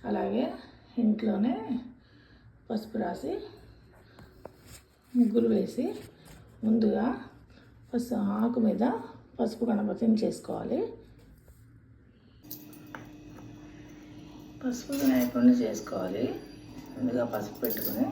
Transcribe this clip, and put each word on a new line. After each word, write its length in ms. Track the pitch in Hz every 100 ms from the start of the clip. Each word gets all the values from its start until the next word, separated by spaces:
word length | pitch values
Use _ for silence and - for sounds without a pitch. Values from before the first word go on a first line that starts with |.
అలాగే 400 | - 69 196 214 294 - - - - -
ఇంట్లోనే 560 | 220 208 214 202 226 - - 247 - - - - - - - -
పసుపు 340 | - 214 - 220
రాసి 360 | 180 - 277 415 - - - - - - - - - - - - - - _ _ _
ముగ్గులు 360 | 247 233 226 226
వేసి 320 | 214 190 - 330 427 - - - - - -
ముందుగా 400 | 220 226 214 208 240 381 - - - - - -
పసు-, 380 | - 240 247 220 202
ఆకు 260 | 208 233 247
మీద 240 | 214 190 247 453 - - -
పసుపు 300 | - 220 -
గణపతిని 520 | 240 208 208 - 226 214
చేసుకోవాలి. 600 | - - - - - 302 466 - - - - - - - - - - - - - - - - - - - - - - - - - - - - - - - - - - - - -
పసుపు 360 | 254 247 -
వినాయకుడిని 600 | 277 277 254 247 123 123
చేసుకోవాలి. 720 | 120 110 - - 101 92 101 - - - - - - -
ముందుగా 360 | - 127 120
పసుపు 340 | 120 131 107 -
పెట్టుకుని 440 | 117 - - - 269